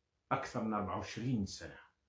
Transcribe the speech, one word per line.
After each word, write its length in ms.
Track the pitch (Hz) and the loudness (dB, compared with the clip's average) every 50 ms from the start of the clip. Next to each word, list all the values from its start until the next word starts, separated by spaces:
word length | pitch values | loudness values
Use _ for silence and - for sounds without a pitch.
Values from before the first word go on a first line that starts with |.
| _ _ _ _ _ _ | _ _ _ _ _ _
أكثر 320 | 135 131 - - - 123 110 | 0 0 0 -2 -2 0 0
من 100 | 110 107 | 2 2
أربعة 240 | 104 101 95 92 95 | 2 2 2 0 -2
وعشرين 480 | 95 - - 113 110 127 131 110 98 | -2 -4 -4 -2 0 2 2 2 2
سنة. 320 | 95 - - 85 76 - - - - _ _ _ | 0 -2 -6 -8 -10 -12 -14 -18 -20 _ _ _